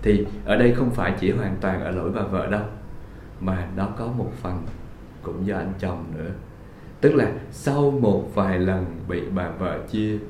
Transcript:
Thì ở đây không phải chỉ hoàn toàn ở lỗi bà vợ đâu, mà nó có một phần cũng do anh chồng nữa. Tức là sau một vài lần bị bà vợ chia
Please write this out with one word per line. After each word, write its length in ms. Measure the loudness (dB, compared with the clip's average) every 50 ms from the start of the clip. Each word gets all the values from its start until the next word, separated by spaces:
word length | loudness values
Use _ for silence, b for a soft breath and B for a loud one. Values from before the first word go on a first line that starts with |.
Thì 240 | 8 8 6 6 6 B B B B
ở 100 | 4 6
đây 180 | 8 8 8 8
không 180 | 6 4 2
phải 220 | 2 2 2 2 2 4
chỉ 120 | 4 4
hoàn 240 | 4 4 2 0 0 0
toàn 200 | 0 0 0 0
ở 100 | 0 0
lỗi 200 | -2 0 0 0 0
bà 60 | 0
vợ 260 | 0 0 0 0 2 2
đâu, 160 | 0 0 0 -2 -6 -10 -10 -10 -10 B B B B B B B B -4
mà 280 | -2 0 0 0 -2 -2 -2
nó 120 | -2 -2 -2 -2 -4
có 100 | -4 -2
một 240 | -2 -2 -2 -2 -4 -6
phần 220 | -4 -4 -4 -2 -4 -6 -6 -8 -10 -12 -12 -14 -14 -16 -14 -10 -8
cũng 240 | -8 -4 -2 0 0
do 100 | 0 0
anh 160 | -2 -2 -4 -2
chồng 260 | -2 -2 -2 -2 -4 -6 -6 -6
nữa. 140 | -4 -4 -6 -6 -8 -14 -16 B B B B B B B B B
Tức 140 | 2 4 4
là 160 | 4 2 0 -2 -4 -8 -12
sau 400 | -12 -6 -2 -2 0 2 2 2
một 440 | 2 4 2 2 2 2 0 -2 -2
vài 240 | 0 0 0 2 2
lần 260 | 2 2 2 0 -2 -4 -6 -8 -6 -4
bị 140 | -4 -4 -4 -2 -2
bà 140 | -2 -2 -4
vợ 300 | -4 -4 -2 -2 -2 -4 -6 -4
chia 260 | -2 0 0 0 0 -2 -4